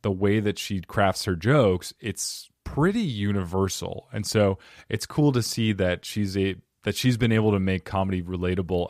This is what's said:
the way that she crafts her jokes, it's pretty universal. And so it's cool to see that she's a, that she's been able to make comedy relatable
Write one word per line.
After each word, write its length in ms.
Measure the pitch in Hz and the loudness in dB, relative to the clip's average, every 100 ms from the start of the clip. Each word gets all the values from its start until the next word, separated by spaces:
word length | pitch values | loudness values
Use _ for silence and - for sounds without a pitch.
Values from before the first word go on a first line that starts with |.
the 100 | 107 | -4
way 280 | 92 101 107 | 0 2 2
that 200 | 104 95 | 2 -2
she 220 | - 98 | -4 -6
crafts 440 | 82 - 98 92 - | -4 0 2 2 -2
her 100 | 87 | -2
jokes, 580 | 101 147 110 90 - - | 2 4 4 2 -4 -10
it's 500 | 117 - - - - _ | -8 -6 -8 -10 -16 _
pretty 380 | - - 165 220 | -8 0 0 0
universal. 1080 | 196 107 101 101 87 92 95 - 90 90 - | -2 -2 -2 -2 -2 0 0 -2 -8 -10 -10
And 140 | 110 104 | -8 -2
so 320 | 107 101 98 - - - | 2 2 0 -8 -20 -8
it's 160 | 110 - | -8 -4
cool 260 | - 147 | 2 2
to 100 | 127 | 2
see 300 | 113 - 110 | 0 0 0
that 320 | 101 92 90 - | 2 0 0 -4
she's 320 | - 101 98 | -4 -2 0
a, 180 | 98 92 - _ | 0 -2 -12 _
that 120 | - 104 | -6 0
she's 220 | 127 120 | 2 2
been 140 | 120 | 2
able 200 | 113 107 | 4 4
to 80 | 101 | 2
make 260 | 95 95 - | 2 -2 -2
comedy 360 | 98 95 92 | -2 0 -2
relatable 680 | 87 90 90 92 87 90 87 | -4 -4 -2 -2 0 -2 -2